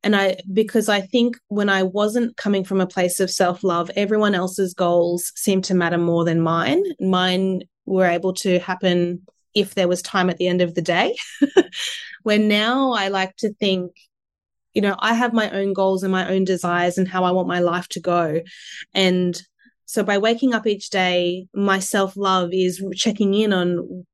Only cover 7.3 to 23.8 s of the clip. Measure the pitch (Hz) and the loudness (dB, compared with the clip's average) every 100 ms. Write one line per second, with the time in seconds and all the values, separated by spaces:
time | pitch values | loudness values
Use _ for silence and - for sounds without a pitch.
7.3 | 180 190 185 - _ - 190 180 170 185 | 0 0 -4 -8 _ -4 2 2 2 -2
8.3 | 185 196 175 185 185 185 175 175 175 - | -2 0 0 0 -2 0 2 0 -4 -12
9.3 | _ _ 214 196 - 180 180 - 190 180 | _ _ -2 0 0 0 -2 -2 0 0
10.3 | 170 180 180 175 170 165 170 302 480 - | 0 0 2 0 0 0 0 0 -4 -12
11.3 | - 285 392 - - - - - - 220 | -2 4 4 2 -6 -10 -10 -14 -8 0
12.3 | 208 214 208 220 254 269 226 196 196 190 | 2 4 2 2 0 0 0 0 -2 -4
13.3 | - 214 208 202 185 180 _ _ _ _ | -4 -6 -2 0 0 -4 _ _ _ _
14.3 | _ _ _ _ - 202 185 214 233 240 | _ _ _ _ -2 0 0 0 2 2
15.3 | 233 214 196 196 190 190 190 190 185 185 | 0 0 -2 -2 0 0 0 0 -2 0
16.3 | 190 190 180 175 175 175 180 185 185 180 | 0 0 0 0 0 0 0 -2 0 0
17.3 | 180 180 175 175 175 - 185 175 175 165 | 0 0 0 0 0 -6 -6 -2 0 0
18.3 | 156 - - - - - 190 185 185 180 | -4 -6 -20 -18 -18 -6 0 2 2 0
19.3 | 175 - _ - _ - 226 214 202 220 | -4 -14 _ -20 _ -6 -4 0 0 2
20.3 | 233 262 226 220 202 - 196 180 180 175 | 2 0 0 -2 -2 -4 0 2 2 0
21.3 | 180 185 202 202 190 190 208 190 190 196 | -4 -8 -2 0 0 0 0 0 -2 0
22.3 | 185 175 185 185 180 196 180 233 202 202 | 0 0 0 0 -2 -8 -2 -2 2 0
23.3 | 202 220 185 175 175 | 2 2 2 0 -2